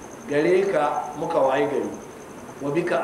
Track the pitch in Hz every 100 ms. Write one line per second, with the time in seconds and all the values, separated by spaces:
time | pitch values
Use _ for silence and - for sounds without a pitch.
0 | - - - 147 165 185 196 156 147 -
1 | - 147 165 156 135 139 143 127 104 -
2 | - - - - - - 143 151 170 151